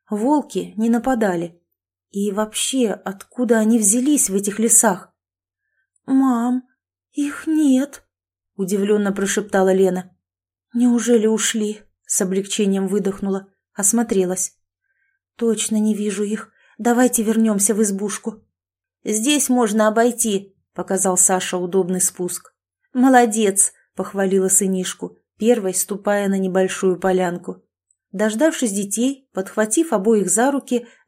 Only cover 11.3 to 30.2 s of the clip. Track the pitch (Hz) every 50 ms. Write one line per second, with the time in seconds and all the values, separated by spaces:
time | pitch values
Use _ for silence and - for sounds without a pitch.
11.3 | 220 214 220 - - 226 214 208 214 - - _ _ _ _ - - - 208 185
12.3 | 190 196 190 196 - - 208 196 196 196 196 190 196 208 190 196 196 - 202 196
13.3 | 190 190 190 _ _ _ _ _ _ - 196 - - 233 240 226 214 190 185 180
14.3 | 185 - - - _ _ _ _ _ _ _ _ _ _ _ _ _ _ _ _
15.3 | _ - 233 233 214 214 - - 220 214 214 214 208 196 208 208 190 196 208 202
16.3 | 214 214 - - _ _ _ _ _ - 214 240 240 240 254 240 240 - 214 214
17.3 | 220 226 226 220 208 196 202 - 220 196 220 202 196 190 208 202 202 - - 226
18.3 | 214 - _ _ _ _ _ _ _ _ _ _ _ _ - - 214 214 220 285
19.3 | 294 285 - - 254 247 240 214 208 220 214 220 214 226 233 247 233 240 - 226
20.3 | 196 190 196 - _ _ _ _ - - 180 - 190 190 - 190 180 175 - -
21.3 | 190 185 180 - - 180 180 180 175 190 185 175 185 180 - - - - 180 175
22.3 | - - _ - _ _ _ _ _ _ _ _ - 254 247 269 262 247 240 226
23.3 | 208 226 220 196 196 202 - - - _ _ _ _ - 190 190 - 196 196 190
24.3 | 190 196 190 185 185 - 202 190 190 185 185 - - - - 180 - _ _ _
25.3 | _ - 214 226 240 226 190 190 185 - - - 208 190 - 208 202 202 202 196
26.3 | 196 190 190 185 175 190 190 185 - - - 190 180 170 - 190 185 185 185 175
27.3 | 175 175 - - 180 - _ _ _ _ _ _ _ _ _ _ - 190 214 220
28.3 | 214 220 302 320 - - 262 220 196 202 196 202 - 220 240 269 277 - _ _
29.3 | - 190 190 - - - 214 214 - 330 330 330 - 202 185 226 226 208